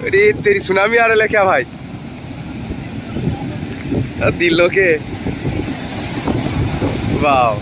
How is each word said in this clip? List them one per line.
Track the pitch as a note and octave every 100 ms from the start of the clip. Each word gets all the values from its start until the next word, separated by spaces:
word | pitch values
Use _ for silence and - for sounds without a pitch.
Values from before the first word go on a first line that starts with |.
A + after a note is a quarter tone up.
আরে | - F#3+ G#3+ G#3
তেরি, | G#3 G3+
সুনামি | - F#3+ G#3 A#3
আ | A3+
রা | A3
লে | G#3+
ক্যা | G#3+
ভাই? | F#3+ D3+ A#2+ - - - - - - - - - - - - - - - - - - - - - - - - -
আর | - E3
দিল | E3+ E3 F3
কে? | F#3+ F#3+ D3+ C#3 - - - - - - - - - - - - - - - - - - - - -
ওয়াও। | D3 C3+ A#2+ G#2